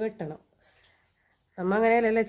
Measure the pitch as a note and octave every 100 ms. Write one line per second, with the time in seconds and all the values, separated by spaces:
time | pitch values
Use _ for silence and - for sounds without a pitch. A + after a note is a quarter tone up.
0 | A3 A3 D#3 D3+ _ _ _ _ _ _
1 | _ _ _ _ _ - F3+ G3+ A3+ A#3
2 | A3+ A3+